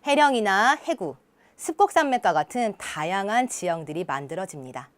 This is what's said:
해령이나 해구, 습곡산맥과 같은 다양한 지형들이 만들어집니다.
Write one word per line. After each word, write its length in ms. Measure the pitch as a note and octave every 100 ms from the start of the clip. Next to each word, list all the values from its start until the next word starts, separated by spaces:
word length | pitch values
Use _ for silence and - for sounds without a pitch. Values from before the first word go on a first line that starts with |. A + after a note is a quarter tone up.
| -
해령이나 680 | C#4+ D4 B3 G#3 F#3+ A#3+ C#4+
해구, 320 | - D#4+ E3 C3 _ _ _ _
습곡산맥과 760 | - D#4+ C4 E4+ D4 B3+ G3
같은 400 | D#3 D3+ B3 A3+ G3
다양한 720 | - D#3 D#3+ G3 G3 A#3 B3+
지형들이 560 | - F3+ E3 D3+ D#3
만들어집니다. 880 | F3 C#3 C#3 E3 F#3 D3+ C3 B2 C3